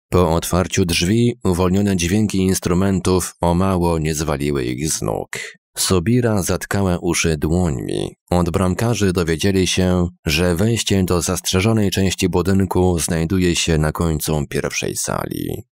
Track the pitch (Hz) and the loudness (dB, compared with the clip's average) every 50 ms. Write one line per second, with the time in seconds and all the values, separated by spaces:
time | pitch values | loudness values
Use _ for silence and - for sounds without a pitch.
0 | _ _ - 90 87 80 80 85 - - - 87 92 82 - - 95 85 82 82 | _ _ 2 2 4 4 2 0 0 0 0 0 0 0 0 -2 -2 0 0 0
1 | 87 87 107 117 120 120 117 - _ 95 90 85 92 90 90 98 101 101 98 90 | 0 2 2 2 2 2 0 0 _ -2 0 2 2 2 2 2 2 2 2 0
2 | 85 85 92 107 110 98 95 95 92 95 92 - - 87 87 87 98 98 95 90 | 0 0 2 2 2 2 0 2 2 2 0 0 0 0 0 2 2 2 0 0
3 | - 90 92 92 87 - - _ - 85 87 87 95 95 95 90 87 85 85 82 | 2 2 2 2 0 -2 -6 _ 0 0 2 2 2 0 0 0 0 0 0 0
4 | 76 78 80 73 80 73 76 67 71 73 71 69 62 62 62 62 76 78 - - | -2 -2 -4 -4 -2 -2 -2 -2 -2 -2 0 0 -2 -2 -4 -4 -4 -4 -4 -4
5 | - 52 53 50 50 - - - - - - - _ _ _ - - - 95 92 | -4 -4 -4 -4 -6 -10 -10 -12 -12 -12 -16 -20 _ _ _ -6 -2 0 0 0
6 | 80 110 120 127 120 117 107 101 85 - 92 85 - - - 101 98 95 87 85 | 2 2 2 2 2 2 0 0 0 -2 -2 -4 -4 -4 -2 0 0 0 0 0
7 | 87 90 82 - - 85 80 76 76 78 80 90 92 82 69 58 50 50 50 50 | 0 -2 0 0 0 0 0 0 0 0 2 2 2 2 0 -2 -4 -4 -4 -4
8 | 50 - - _ _ _ 90 90 87 82 82 95 92 92 90 - 113 127 120 101 | -6 -6 -10 _ _ _ 0 2 2 2 0 0 0 0 0 0 0 -2 0 0
9 | 104 95 87 95 87 80 82 78 - 101 95 95 92 85 - - 92 92 90 90 | 0 0 2 0 0 0 -2 0 0 0 2 2 2 2 2 0 2 2 2 2
10 | 87 87 - _ _ 82 76 78 90 90 87 80 101 113 117 104 - - 101 98 | 0 0 -4 _ _ -2 0 0 0 0 2 2 2 0 0 0 0 0 0 0
11 | 95 87 90 87 80 - 90 85 - - - 92 92 113 113 113 104 98 87 95 | 2 2 0 0 0 -2 -4 -4 -4 -2 0 2 2 2 2 2 2 0 0 0
12 | 98 95 - - 98 90 82 92 85 85 98 98 98 87 - 92 90 92 90 85 | 0 0 0 0 -2 0 0 0 0 2 2 2 0 0 0 2 2 2 2 0
13 | 78 - 90 80 82 82 95 92 90 87 82 - - - 82 76 78 78 76 - | -2 -2 -2 -2 -2 0 0 0 2 2 0 0 0 0 2 2 2 0 0 -2
14 | 87 85 78 73 - - 78 76 69 - - 71 - - - - - 50 50 - | -2 -2 -2 -2 -2 -2 -2 -2 -4 -4 -4 -4 -4 -4 -6 -6 -6 -6 -6 -6
15 | - - 50 50 50 50 50 50 50 50 50 - - - _ | -6 -6 -6 -6 -6 -8 -8 -8 -6 -6 -8 -8 -10 -10 _